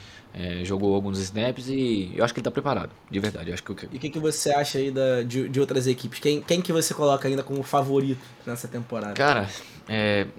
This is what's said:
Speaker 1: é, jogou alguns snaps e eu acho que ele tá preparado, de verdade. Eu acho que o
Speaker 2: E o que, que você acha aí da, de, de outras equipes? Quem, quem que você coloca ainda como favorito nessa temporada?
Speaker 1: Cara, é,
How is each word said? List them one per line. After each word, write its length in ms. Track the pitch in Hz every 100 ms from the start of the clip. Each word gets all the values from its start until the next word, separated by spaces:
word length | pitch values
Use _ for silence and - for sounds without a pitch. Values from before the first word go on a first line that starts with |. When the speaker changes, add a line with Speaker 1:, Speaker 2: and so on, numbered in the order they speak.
| - - -
Speaker 1:
é, 320 | 90 90 87 90
jogou 300 | 98 101 98
alguns 240 | 98 95
snaps 480 | 92 104 123 127 127
e 420 | 135 127 104 92 90
eu 100 | 117
acho 80 |
que 60 | -
ele 60 | 117
tá 60 |
preparado, 380 | 135 139 110 82 - -
de 80 | 95
verdade. 320 | 104 92 82
Eu 20 |
acho 100 | 87
que 80 | -
o 60 | 95 -
Speaker 2:
E 60 | 131
o 20 |
que, 100 | 147
que 100 | 156
você 320 | 156 151 151
acha 280 | 143 143 139
aí 100 | 139
da, 320 | 131 131 127
de, 260 | 120 127 120
de 120 | 131
outras 260 | 139 139 127
equipes? 340 | 127 107 -
Quem, 220 | 147 147
quem 180 | - 175
que 140 | 180
você 200 | 165 156
coloca 340 | - 147 139 135
ainda 160 | 135
como 180 | 135 139
favorito 580 | 127 143 135 139 135 131 - - -
nessa 200 | 120 120
temporada? 460 | 120 117 113 104
Speaker 1:
Cara, 340 | 101 143 127 98 - - - -
é, 380 | 107 107 101 98